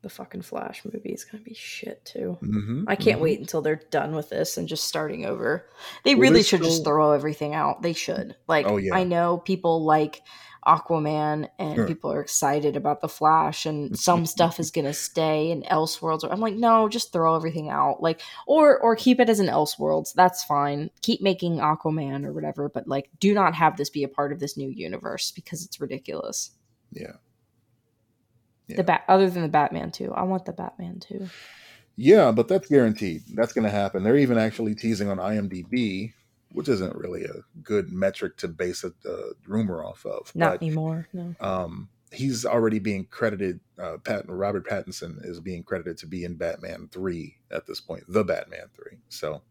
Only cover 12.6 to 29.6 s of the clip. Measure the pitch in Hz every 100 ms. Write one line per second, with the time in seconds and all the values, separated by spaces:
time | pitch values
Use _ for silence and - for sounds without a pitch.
12.6 | 147 139 143 147 160 - 156 156 156 156
13.6 | 160 151 147 - - 175 165 - 170 -
14.6 | 160 - 143 147 - - 160 156 156 165
15.6 | - 165 160 - 165 160 156 190 226 208
16.6 | 233 226 220 233 - 175 160 165 160 156
17.6 | 151 143 139 - 165 165 - - - 294
18.6 | 302 269 233 226 - 254 233 220 185 127
19.6 | 151 - 147 156 156 - 185 180 - 143
20.6 | 143 143 156 _ - 233 196 185 175 165
21.6 | 151 156 160 156 139 139 139 151 151 147
22.6 | 143 - - 139 - _ 196 202 185 165
23.6 | 165 151 143 151 135 - 143 139 143 -
24.6 | 139 135 82 92 - - - - - 165
25.6 | 175 - 151 131 - - - - - _
26.6 | _ _ _ - - - _ _ _ _
27.6 | _ _ _ _ _ _ _ _ _ _
28.6 | _ - 180 160 - 190 190 175 160 151